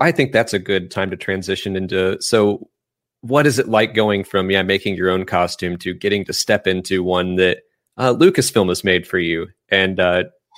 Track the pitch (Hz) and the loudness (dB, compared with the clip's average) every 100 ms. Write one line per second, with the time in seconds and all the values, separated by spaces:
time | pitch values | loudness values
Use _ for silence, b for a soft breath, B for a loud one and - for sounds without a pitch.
0 | 156 165 131 113 117 101 92 98 87 - | 2 2 2 2 0 -2 -2 -2 -2 -6
1 | 95 82 - 95 95 98 101 95 92 95 | -6 -6 -6 -6 -4 -6 -4 -4 -4 0
2 | 92 - - 113 104 104 - _ _ _ | 0 -2 0 2 2 0 -6 _ _ _
3 | _ _ 117 139 147 110 - 110 110 113 | _ _ 0 2 4 2 2 2 2 2
4 | 107 101 92 98 92 98 95 98 104 90 | 0 0 -2 -2 0 0 2 0 -2 -2
5 | 92 92 92 90 87 - 90 87 90 87 | 0 0 0 0 0 -2 -6 -6 -8 -6
6 | 101 101 95 - - 107 98 92 90 95 | -2 -2 -4 -6 -2 0 0 -2 -2 -2
7 | 90 90 90 90 92 - - _ _ - | 0 0 0 2 2 0 -8 _ _ -2
8 | 127 117 175 185 123 113 92 90 101 90 | 0 4 4 4 0 2 0 0 0 0
9 | 85 90 85 82 82 _ - 98 95 92 | 0 -4 -2 -4 -6 _ -4 0 0 0
10 | 90 90 90 _ _ | 0 0 -2 _ _